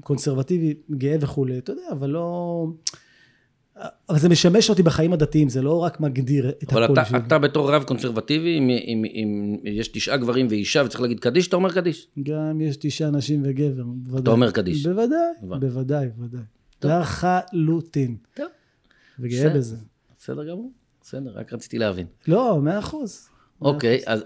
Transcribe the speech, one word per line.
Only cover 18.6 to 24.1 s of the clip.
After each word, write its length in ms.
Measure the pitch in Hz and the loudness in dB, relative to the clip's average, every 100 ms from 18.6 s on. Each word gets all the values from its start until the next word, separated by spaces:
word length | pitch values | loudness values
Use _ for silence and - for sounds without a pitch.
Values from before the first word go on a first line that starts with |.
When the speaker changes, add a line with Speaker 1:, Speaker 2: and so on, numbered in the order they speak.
| _ _ _ _ _ - | _ _ _ _ _ -12
Speaker 1:
וגאה 200 | 123 123 | -6 2
Speaker 2:
בסדר. 140 | 151 147 | 2 2
Speaker 1:
בזה. 180 | 117 113 107 _ _ _ | -2 -8 -16 _ _ _
Speaker 2:
בסדר 240 | - 131 151 | -12 -10 -10
גמור, 200 | 175 247 262 _ _ | -12 -14 -18 _ _
בסדר, 280 | - 131 135 | -16 -12 -12
רק 180 | 98 113 | -12 -12
רציתי 260 | 113 - 117 | -12 -8 -2
להבין. 280 | 110 92 85 _ - | -2 -2 -8 _ 0
Speaker 1:
לא, 320 | 185 254 165 | 2 4 2
מאה 160 | 147 196 | 2 -2
אחוז. 500 | - 311 233 - - _ _ - | -4 -8 -10 -12 -20 _ _ -4
מאה 100 | 143 | -2
Speaker 2:
אוקיי, 260 | 143 117 127 | 2 2 2
Speaker 1:
אחוז. 100 | |
Speaker 2:
אז, 180 | - | 2